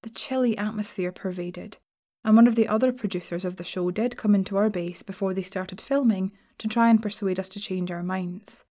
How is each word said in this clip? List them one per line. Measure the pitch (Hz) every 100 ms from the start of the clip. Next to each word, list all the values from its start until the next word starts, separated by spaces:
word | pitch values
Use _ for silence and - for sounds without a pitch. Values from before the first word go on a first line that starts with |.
The | 226
chilly | - - 262 254 -
atmosphere | 208 208 208 - 180
pervaded, | 180 190 180 175 175 180 - _ _ _ _
and | 220 220
one | 233
of | 226
the | 220
other | 214 254
producers | 254 196 180 - 175
of | 185 185
the | 175
show | - 180
did | 175 240 -
come | 208 202
into | 190 196
our | 214
base | 196 175 175
before | - 196 190
they | 185
started | 180 190 185 -
filming | - 277 262 190 190 _ _ _
to | 214
try | 233 233
and | 226
persuade | 220 - 196 185
us | 185
to | 202
change | - 185 180
our | 170
minds. | 175 190 180 180 - - _